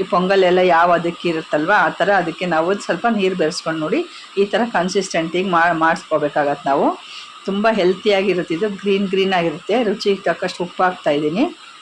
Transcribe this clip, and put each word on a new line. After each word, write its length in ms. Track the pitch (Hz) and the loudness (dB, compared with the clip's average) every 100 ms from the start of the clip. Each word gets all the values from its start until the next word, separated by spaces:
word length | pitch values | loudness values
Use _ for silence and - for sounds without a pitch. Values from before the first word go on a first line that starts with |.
ಈ 20 | |
ಪೊಂಗಲ್ 420 | 190 180 185 196 | -2 0 2 4
ಎಲ್ಲ 140 | 180 180 | 4 4
ಯಾವ 340 | 185 165 175 | 4 4 4
ಅದಕ್ಕೆ 360 | 170 170 170 175 | 4 0 -4 -4
ಇರುತ್ತಲ್ವ 440 | 160 - 151 160 202 | -4 -2 -2 2 2
ಆ 120 | 156 | 2
ಥರ 220 | - 180 | 2 2
ಅದಕ್ಕೆ 360 | 196 170 - 180 | 2 0 -4 -2
ನಾವು 280 | 160 165 | 0 0
ಸ್ವಲ್ಪ 320 | 202 - 185 233 | -2 -2 -2 0
ನೀರು 260 | 214 185 185 | 0 0 0
ಬೆರೆಸ್ಕೊಂಡು 440 | 160 170 170 160 | -2 -2 -6 -4
ನೋಡಿ 260 | 156 269 349 - - 190 | -2 -2 -4 -10 -6 -2
ಈ 60 | |
ಥರ 160 | 202 196 233 | 0 0 0
ಕನ್ಸಿಸ್ಟೆಂಟಿಗೆ 800 | 190 180 196 180 175 165 175 196 | 0 0 -2 -2 -4 -2 -2 0
ಮಾ-, 280 | 170 170 165 | 2 2 2
ಮಾಡಿಸ್ಕೋಬೇಕಾಗತ್ತೆ 920 | 160 170 - 156 147 151 143 143 147 | 0 0 -2 -2 0 0 -2 -2 0
ನಾವು. 300 | 139 247 370 - - - - | 2 0 -2 -8 -18 -18 -12
ತುಂಬ 240 | - 196 220 | -6 0 0
ಹೆಲ್ತಿಯಾಗಿರುತ್ತೆ 840 | 208 180 185 214 196 196 175 160 | 2 2 0 0 0 2 -2 -2
ಇದು, 140 | 165 214 | -2 -4
ಗ್ರೀನ್ 400 | 196 202 196 196 | -4 -2 0 0
ಗ್ರೀನ್ 240 | 190 190 | 0 0
ಆಗಿರುತ್ತೆ. 500 | 185 170 156 - 220 | 0 -2 -4 -2 0
ರುಚಿಗೆ 400 | 220 214 208 190 | 0 -2 -2 -2
ತಕ್ಕಷ್ಟು 400 | 185 170 180 - | -2 -2 -4 -6
ಉಪ್ಪು 180 | 175 - | -6 0
ಹಾಕ್ತಾ 280 | 185 180 165 | -2 0 -2
ಇದ್ದೀನಿ. 460 | 147 151 180 339 - - - | 0 0 0 -2 -4 -20 -14